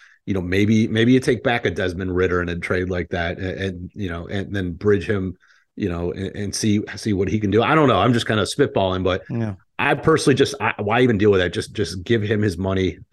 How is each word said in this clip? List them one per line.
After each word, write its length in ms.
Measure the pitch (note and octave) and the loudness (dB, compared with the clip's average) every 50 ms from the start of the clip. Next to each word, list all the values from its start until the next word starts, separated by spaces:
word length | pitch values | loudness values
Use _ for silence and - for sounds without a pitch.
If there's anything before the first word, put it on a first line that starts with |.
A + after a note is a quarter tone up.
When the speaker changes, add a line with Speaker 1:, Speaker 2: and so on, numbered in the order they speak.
| - - _ _ _ | -20 -20 _ _ _
Speaker 1:
you 80 | - G2+ | -6 -4
know, 60 | F#2+ | -4
maybe, 460 | F2 F2+ F2+ G2 G#2 G#2 A2+ A2 A2+ | -4 -2 0 2 2 4 4 2 2
maybe 260 | A2 A2 A2 A#2 A#2+ C3 | 2 2 2 4 4 4
you 80 | B2+ | 4
take 220 | B2+ - B2+ G#2+ - | 4 2 -2 0 0
back 220 | C3 A#2 A#2 - | 0 0 0 0
a 60 | A2+ | -2
Desmond 440 | F2+ - G2 F2+ F2 F2 F#2+ F#2 F2+ | -2 -2 -4 -4 -4 -4 -4 -4 0
Ridder 260 | F2+ F#2 F2+ F2+ F2+ F2 | 0 0 2 0 0 -2
in 60 | F2 | -2
a 100 | E2+ E2+ | -4 -6
trade 320 | E2+ - G2+ F#2 F#2 F#2 | -4 -4 -2 -2 -2 -2
like 180 | F#2 F2+ F2 - | -2 -4 -4 -4
that 300 | - F2 E2+ E2+ F2 - | -4 -4 -4 -4 -6 -6
and, 220 | F#2+ F#2 F2+ - | -6 -6 -6 -4
and, 300 | F#2+ G2 F2+ F2 F2+ F2 - | -6 -6 -6 -8 -12 -14 -10
you 140 | - G#2 F2+ | -8 -8 -8
know, 200 | E2+ E2+ E2+ - | -8 -8 -8 -8
and 260 | - G2+ F#2+ - G2 | -6 -8 -6 -6 -6
then 180 | G2+ F#2 F2+ E2+ | -6 -6 -6 -6
bridge 320 | E2 - G#2 G#2 G2+ - | -2 2 2 2 2 2
him, 300 | - G#2+ G2 F#2+ F#2 F2 _ _ _ _ _ _ _ _ | 0 -2 -2 -2 -4 -6 _ _ _ _ _ _ _ _
you 140 | - - F#2+ | -6 -4 -4
know, 240 | F2 E2+ F2 F2 - | -4 -4 -4 -4 -4
and, 240 | - F#2+ G2 - | -6 -8 -8 -8
and 180 | - G#2 G2 - | -8 -8 -6 -6
see, 260 | - - G#2+ G#2 G#2+ G2+ - - | -2 0 0 0 0 0 -4 -8
see 160 | G2+ - A2+ G#2 | -8 -4 -2 -2
what 160 | F#2 G2 F#2 | 0 0 0
he 120 | - G#2+ | -2 -2
can 100 | A2 G2+ | 0 2
do. 120 | G2 G#2+ A#2 | 2 4 4
I 120 | - D3 | 4 4
don't 140 | D#3+ D3+ C3 | 4 6 4
know. 100 | A2+ F2+ | 4 4
I'm 140 | F#2+ B2 B2 | 4 4 2
just 140 | A#2 A2 | 2 0
kinda 160 | - A#2 G#2+ F#2+ | 0 0 0 0
spitballing, 600 | - - - C#3 A#2+ - - G2 F#2+ F#2 F#2 F#2 | 0 0 0 0 0 2 0 0 0 0 0 0
but 200 | F#2 F2+ F#2+ - - | 0 -2 -2 -4 -6
Speaker 2:
Yeah. 260 | B2+ A#2 A2+ A2 G2 - _ _ _ - | -6 -6 -4 -6 -6 -10 _ _ _ -4
Speaker 1:
I 160 | - C#3 D3+ | -2 0 0
personally 420 | C#3 - D#3+ D#3+ C#3 - D#3 C3+ | 0 2 2 2 4 4 4 4
just, 180 | A#2+ C3+ - - - | 4 4 2 0 -2
I, 140 | G#2 A2+ - - | -4 -4 -4 -2
why 220 | A2 G2+ A2 B2 | -2 0 2 4
even 180 | B2+ B2 A#2 F#2 | 4 4 4 4
deal 120 | G#2 G#2+ | 6 6
with 100 | G2+ F#2+ | 6 6
that? 120 | - F2+ E2+ | 4 0 -2
Just, 200 | G#2+ F#2+ - - | -4 -6 -6 -4
just 320 | - G2+ E2 F2+ F#2+ F2+ | -4 -4 -4 -4 -6 -2
give 180 | - A#2 A2+ G#2 | 0 0 0 0
him 180 | G#2 A2+ G#2 | 0 0 0
his 160 | G#2 G#2+ F2 | 0 0 0
money. 420 | D#2+ F#2+ F#2+ F#2+ F#2+ F#2+ F2+ D#2+ - - _ | -2 -2 -2 0 0 0 0 -2 -4 -10 _